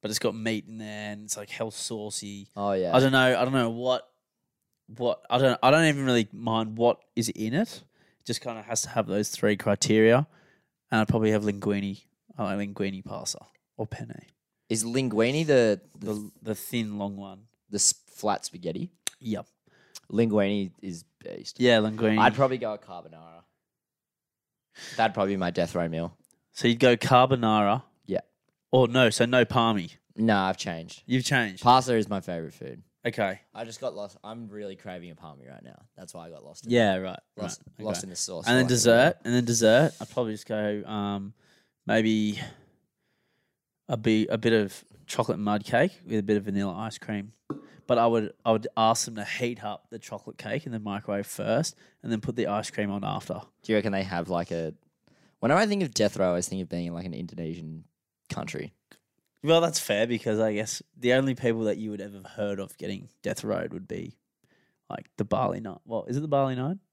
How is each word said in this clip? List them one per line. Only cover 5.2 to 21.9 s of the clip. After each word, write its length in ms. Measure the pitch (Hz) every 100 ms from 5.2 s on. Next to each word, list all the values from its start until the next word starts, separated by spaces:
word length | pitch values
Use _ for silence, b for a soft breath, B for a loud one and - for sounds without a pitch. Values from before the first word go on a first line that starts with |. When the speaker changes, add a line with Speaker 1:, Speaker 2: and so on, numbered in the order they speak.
| -
Speaker 1:
I 80 | 127
don't, 200 | 131 120
I 80 | 123
don't 140 | 151 160
even 200 | 143 135
really 220 | 120 110
mind 460 | - 117 113 110 110
what 220 | 117 - _ -
is 140 | 110
in 240 | - 110
it. 300 | 135 233 - _ _ _ _
It 60 | -
just 160 | -
kinda 200 | 127 113
has 200 | 104 117
to 60 | -
have 180 | - 107
those 220 | 101 107
three 280 | - 107 104
criteria. 680 | - 101 - 110 110 120 151 b b b b b _
And 100 | 113
I'd 60 | 107
probably 240 | 117 110
have 120 | 107
linguine, 580 | 104 101 101 101 98 98 _ _ _ -
I 180 | 101 98
like 140 | 101
linguine 340 | 101 98 95
pasta 360 | 98 98 - - - _ _ -
or 100 | 110
penne. 280 | - 117 - - _ _ _ _
Speaker 2:
Is 140 | 113
linguine 640 | 117 123 131 104 117 147 160
the, 340 | 135 117 101 _ -
the 160 | 104
Speaker 1:
The, 180 | 107 104 _
the 140 | 113 107
thin, 420 | - 123 110 104
long 160 | 101 98
one. 260 | 98 95 110 _ _
Speaker 2:
the 60 | 101
s-, 160 | - - _
flat 380 | - 104 101 -
spaghetti? 460 | - 87 85 180 _ - _
Speaker 1:
Yep. 280 | 120 104 - _ _ B B B B
Speaker 2:
Linguine 600 | 104 117 104 98 104 95 _
is 200 | 95 85 - _
beast. 400 | - - - -
Speaker 1:
Yeah, 200 | 123 113
linguine. 400 | 107